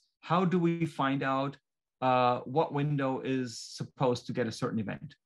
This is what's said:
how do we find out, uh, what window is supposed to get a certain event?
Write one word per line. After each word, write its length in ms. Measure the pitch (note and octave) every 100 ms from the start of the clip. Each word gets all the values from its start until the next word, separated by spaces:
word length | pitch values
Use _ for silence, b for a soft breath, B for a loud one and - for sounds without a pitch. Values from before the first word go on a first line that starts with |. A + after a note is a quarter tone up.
| _ _
how 240 | - E3+ F#3
do 120 | F3+
we 280 | E3+ E3+ D#3+
find 360 | - C3+ C#3
out, 360 | C#3 C3+ C#3 C#3 _ _ _ _
uh, 380 | B2+ B2+ B2 B2 B2
what 260 | C#3 D3+
window 480 | C#3+ D3 C#3+ C3+ C3
is 400 | - C3 B2+ A2
supposed 680 | - - A2+ - C3 A#2+ -
to 60 |
get 140 | B2 A2+
a 60 |
certain 260 | - B2+ A2+
event? 360 | G2+ - - -